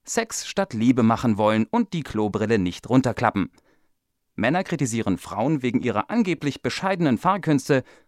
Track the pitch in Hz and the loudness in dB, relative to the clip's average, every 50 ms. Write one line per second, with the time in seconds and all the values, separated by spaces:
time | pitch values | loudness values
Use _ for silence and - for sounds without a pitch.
0 | _ - - 233 226 - - - - - - 196 196 - - 107 113 127 123 123 | _ -6 -4 -4 -4 -4 -6 -10 -10 -6 -4 -4 -4 -2 -2 2 2 4 4 4
1 | 113 113 113 - - 117 104 101 107 107 110 110 113 - - 240 214 - 180 160 | 4 2 2 2 2 0 2 2 2 2 2 2 0 0 0 -2 -2 -2 -4 -8
2 | - - - 107 107 104 95 101 110 104 117 104 90 87 - - - - 123 131 | -6 -4 -2 -2 -2 0 -2 -2 0 0 2 2 0 -2 -4 -6 -2 0 2 2
3 | - 120 107 - 123 110 - 98 - - _ _ _ _ _ _ _ _ _ _ | 2 2 0 0 0 0 2 0 -2 -4 _ _ _ _ _ _ _ _ _ _
4 | _ _ _ _ _ _ _ - 104 127 165 185 185 - 170 143 143 110 113 113 | _ _ _ _ _ _ _ -2 0 0 0 0 -2 -2 -2 -2 -2 -2 -2 -2
5 | 104 101 90 - - - 98 101 117 151 160 135 131 123 113 120 - 120 101 104 | -2 -2 -2 -4 -4 -8 -6 -2 -2 0 0 0 0 0 0 0 0 0 -2 -2
6 | - - - 240 220 185 160 - 147 143 - - - 170 - - 185 190 196 170 | -2 -2 0 0 0 0 -2 -2 -2 -4 -4 -4 -4 -6 -4 -2 -2 -2 0 2
7 | 170 139 113 - - 185 202 190 - 160 147 135 - - 143 127 - - - - | 2 2 2 2 2 0 0 0 0 0 0 2 2 2 2 2 0 -4 -12 -20
8 | _ | _